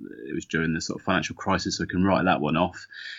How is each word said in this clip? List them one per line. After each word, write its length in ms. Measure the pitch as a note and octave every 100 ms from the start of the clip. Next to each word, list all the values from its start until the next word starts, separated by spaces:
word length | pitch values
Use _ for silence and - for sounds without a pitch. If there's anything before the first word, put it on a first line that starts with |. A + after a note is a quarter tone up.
| G1+ - B1
it 60 |
was 120 | E2 -
during 260 | D#2+ D#2+
the 80 | D#2+
sort 180 | - -
of 40 |
financial 320 | - F#2 - -
crisis, 400 | G2 F#2 G2 -
so 80 |
I 20 | -
can 120 | F2+
write 220 | F#2+ F2+
that 160 | F2+ D2+
one 160 | D2 D#2+
off. 300 | F#2 - - - -